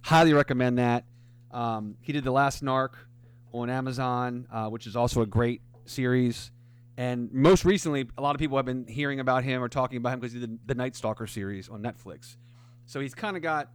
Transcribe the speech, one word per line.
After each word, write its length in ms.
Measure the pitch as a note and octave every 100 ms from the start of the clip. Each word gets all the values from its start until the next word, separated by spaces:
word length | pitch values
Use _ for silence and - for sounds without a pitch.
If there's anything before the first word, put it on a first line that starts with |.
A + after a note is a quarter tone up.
Highly 320 | - D#3+ E3
recommend 440 | D3 C#3 B2+ B2+ B2
that. 260 | B2 A#2+ - - - - -
Um, 440 | B2 A#2 A2 G#2+ -
he 100 | -
did 100 | D3
The 80 | C3+
Last 320 | C3 C#3 -
Narc 260 | C#3 C3 C3 - - - - - -
on 180 | A#2+ A#2+
Amazon, 800 | B2+ C3 B2 B2+ B2 B2 B2 B2
uh, 160 | A2+ A2
which 160 | A2 A2+
is 80 | A2+
also 260 | A#2+ A#2+
a 40 | A2+
great 360 | A#2 A#2+ B2 - - -
series. 640 | - B2+ B2+ B2 A#2 - - - - - -
And 340 | B2 B2 A#2+
most 320 | C3 D3+ F#3 F3
recently, 420 | G3+ E3 C#3+ B2 -
a 40 |
lot 140 | C#3 C#3+
of 40 |
people 180 | D3+ C3+
have 80 | B2+
been 200 | B2+ A#2+
hearing 320 | A#2 C#3+ C3+
about 240 | C3 B2+
him 200 | C3 B2+
or 60 | A#2+
talking 280 | C#3+ B2+ B2+
about 160 | B2
him 80 | B2+
'cause 100 | A#2+
he 60 | A#2+
did 200 | A#2+ A2+ G#2+
the 80 | B2+
Night 200 | B2+ -
Stalker 300 | A2 G#2+ G#2+
series 440 | - G2 G2 -
on 120 | G#2+
Netflix. 560 | A#2 - F#2+ E2 - - - - - - -
So 140 | C3+
he's 160 | C#3 -
kinda 240 | G#3+ F#3
got 320 | D#3+ D#3 C3+